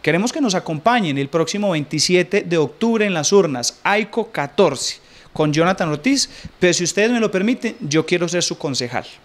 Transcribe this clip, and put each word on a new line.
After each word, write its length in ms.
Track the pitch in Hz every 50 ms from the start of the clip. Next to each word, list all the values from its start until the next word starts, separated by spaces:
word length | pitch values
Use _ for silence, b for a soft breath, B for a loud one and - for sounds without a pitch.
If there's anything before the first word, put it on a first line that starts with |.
Queremos 320 | - 156 151 175 208 254
que 80 | - 330
nos 140 | 285 226 190
acompañen 640 | 180 - - 165 151 - 226 240 247 202 160 139 139
el 100 | 139 139
próximo 440 | - 165 160 - - 202 208 202
veintisiete 680 | 175 156 143 147 - 151 - - 180 180 175 175 - 185
de 160 | 180 175 175
octubre 480 | 165 151 143 - - 220 233 233 220 214
en 80 | 208
las 220 | 185 160 147 - 196
urnas, 460 | 202 190 160 135 123 120 - - -
aico 500 | _ 165 196 214 220 214 - - 214 -
catorce. 720 | - - 143 139 - - 196 160 135 123 - - - - B B B B B B -
Con 160 | - 156 151
Jonathan 380 | 147 156 165 180 190 - 190 160
Ortiz, 400 | 147 147 - 262 277 269 - B B B B B B _
pero 140 | - 175
si 100 | 170 -
ustedes 280 | 175 160 - - 208 226
me 100 | 247 233
lo 100 | 220 196
permiten, 460 | - 190 190 220 254 - - 226 - -
yo 260 | - 151 143 160 156
quiero 200 | - 175 175 175
ser 160 | 170 170 175
su 140 | 165 - 170
concejal. 480 | - - 156 131 120 123 117 123 107 - - - - _